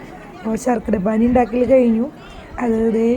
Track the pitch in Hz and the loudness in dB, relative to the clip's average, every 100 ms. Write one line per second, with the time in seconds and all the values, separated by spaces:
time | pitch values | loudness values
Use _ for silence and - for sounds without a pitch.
0 | - - - - 220 220 254 233 - 208 | -8 -18 -18 -12 -6 -4 -2 -2 0 0
1 | 196 220 240 254 226 247 240 262 240 220 | 0 2 4 2 2 0 4 4 4 2
2 | 277 - - - - - 240 220 226 220 | -2 -8 -20 -20 -14 -6 -2 0 0 2
3 | 226 | 0